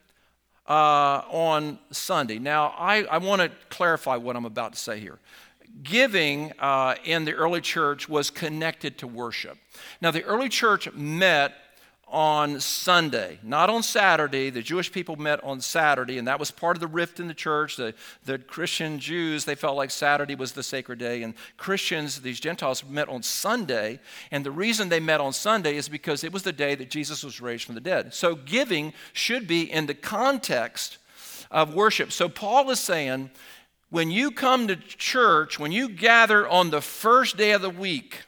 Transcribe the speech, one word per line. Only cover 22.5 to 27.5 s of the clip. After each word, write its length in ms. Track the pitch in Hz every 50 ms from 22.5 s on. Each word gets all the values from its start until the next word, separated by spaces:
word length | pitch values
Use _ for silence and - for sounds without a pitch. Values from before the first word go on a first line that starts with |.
| 175 - 170 135 127 - 143
met 240 | 135 139 147 147 -
on 160 | 131 123 -
Sunday, 760 | - - - - 196 233 247 196 143 123 110 104 110 123 143 - - - - - -
and 160 | 151 143 139
the 60 | 139
reason 380 | 139 165 208 233 226 214 208 175
they 100 | 170 165
met 200 | 160 160 156 151
on 120 | 139 135
Sunday 440 | 131 - - 208 226 214 165 151 147
is 120 | 143 139 143
because 340 | 151 147 - 165 147 135
it 100 | 165 160
was 120 | - 196 190
the 80 | 190
day 240 | 156 139 147 143 143
that 120 | 139 131 123
Jesus 360 | - 151 143 143 151 - 147
was 160 | 139 113 -
raised 240 | 120 120